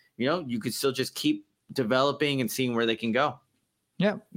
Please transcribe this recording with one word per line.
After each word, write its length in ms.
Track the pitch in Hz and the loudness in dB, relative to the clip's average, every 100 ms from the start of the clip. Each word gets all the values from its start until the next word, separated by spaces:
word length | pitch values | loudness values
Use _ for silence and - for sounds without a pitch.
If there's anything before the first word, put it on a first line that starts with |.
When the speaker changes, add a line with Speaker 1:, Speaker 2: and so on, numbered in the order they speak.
| _ - | _ -4
Speaker 1:
you 80 | 127 | -2
know, 180 | 170 131 | -2 -2
you 120 | 117 | -6
could 140 | 110 | -4
still 180 | - 139 | -2 0
just 240 | 131 120 - | 0 -4 -2
keep 300 | 147 151 - _ - | 0 0 -4 _ -8
developing 720 | - 113 131 143 139 147 135 | -2 2 4 4 2 0 0
and 80 | 113 | 0
seeing 260 | - 127 117 | 0 0 2
where 100 | 117 | 0
they 100 | 110 | 0
can 160 | 117 | 0
go. 280 | 117 147 - _ _ _ _ _ - | 2 0 -2 _ _ _ _ _ -2
Speaker 2:
Yeah. 200 | 196 190 - | 0 0 -6